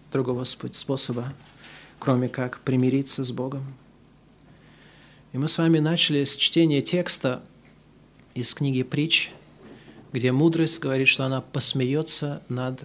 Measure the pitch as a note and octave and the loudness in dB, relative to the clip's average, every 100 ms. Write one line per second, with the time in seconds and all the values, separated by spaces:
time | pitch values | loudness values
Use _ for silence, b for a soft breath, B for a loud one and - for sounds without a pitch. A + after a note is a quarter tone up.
0 | - C3+ B2 B2 B2+ - B2+ - - C3+ | -6 -4 -2 -2 -2 -2 -4 -6 -2 2
1 | - A#2+ B2+ - - B B B B - | 2 0 -8 -12 -20 B B B B -6
2 | - B2+ B2+ C3+ B2 - - C3 B2+ C3+ | 0 0 0 -4 -8 -6 -2 0 2 0
3 | C3+ - B2 B2 C3 C#3 C3+ C3 - - | 0 0 -2 -4 -6 -8 -10 -14 -20 -20
4 | - - _ _ b b b b b b | -20 -20 _ _ b b b b b b
5 | b b b C3 D#3 - E3 D#3+ D3+ E3+ | b b b -2 0 2 4 4 2 0
6 | - D3 C#3 - - E3 D#3+ C#3+ C3 F3+ | 0 2 0 2 2 4 4 2 0 0
7 | F3 - C3 B2+ - - - - _ - | 2 2 2 -4 -10 -20 -20 -20 _ -20
8 | - - - B2 A#2+ - C#3 B2+ B2+ C#3+ | -20 -20 -14 -2 0 2 0 -2 -2 -4
9 | D#3+ - - - - - B B B B | 0 0 -2 -10 -20 -20 B B B B
10 | - A2+ B2+ B2+ E3 E3 D#3 - C#3+ C3+ | -10 -2 0 4 4 4 2 0 0 0
11 | C3 - C3+ C3 - C#3 - C3+ B2+ D3 | 0 0 -2 -4 -6 0 0 2 0 0
12 | D#3+ - D3 C#3+ - B2+ B2+ B2+ | 2 0 0 -8 -8 -6 -6 -8